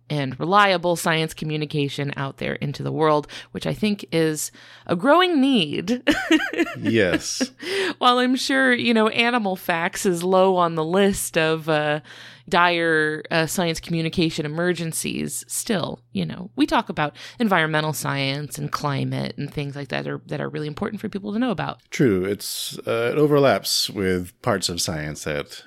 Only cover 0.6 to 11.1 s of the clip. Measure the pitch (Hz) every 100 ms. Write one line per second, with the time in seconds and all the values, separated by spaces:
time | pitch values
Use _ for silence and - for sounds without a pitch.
0.6 | 202 175 175 165 180 160 160 - 156 151
1.6 | 151 151 139 - 143 139 139 - 131 -
2.6 | 147 139 139 139 156 151 143 - - 185
3.6 | 160 147 214 202 - 165 160 156 - -
4.6 | - - - 175 247 330 370 311 269 247
5.6 | 147 - 175 247 - - - 311 - 330
6.6 | 698 131 113 113 92 - - - 262 -
7.6 | 339 392 370 - 254 247 254 254 - 269
8.6 | 262 240 240 220 220 - 233 247 202 185
9.6 | - 165 180 - 202 170 180 185 190 180
10.6 | 170 165 156 190 202